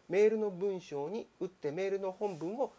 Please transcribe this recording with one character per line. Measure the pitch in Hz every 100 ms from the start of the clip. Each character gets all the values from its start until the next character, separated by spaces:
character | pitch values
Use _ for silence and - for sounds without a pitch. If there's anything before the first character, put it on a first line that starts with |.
| -
メ | 185 214
ー |
ル | 220
の | 208
文 | 175 202 185
章 | - 143 147
に | 220 - -
打 | 180
っ |
て、 | - 147
メ | 160 196
ー |
ル | 196
の | 190
本 | 185 208 160
文 | 165 240
を | 233